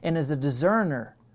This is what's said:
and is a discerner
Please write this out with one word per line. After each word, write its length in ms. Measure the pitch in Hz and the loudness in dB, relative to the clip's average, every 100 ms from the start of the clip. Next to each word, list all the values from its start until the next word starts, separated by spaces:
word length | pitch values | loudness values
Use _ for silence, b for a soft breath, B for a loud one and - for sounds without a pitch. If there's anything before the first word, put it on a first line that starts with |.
and 140 | 170 165 | -2 0
is 140 | 139 | 0
a 60 | 147 | -2
discerner 800 | 139 120 165 220 196 135 110 - _ | -2 0 2 2 0 -2 -8 -16 _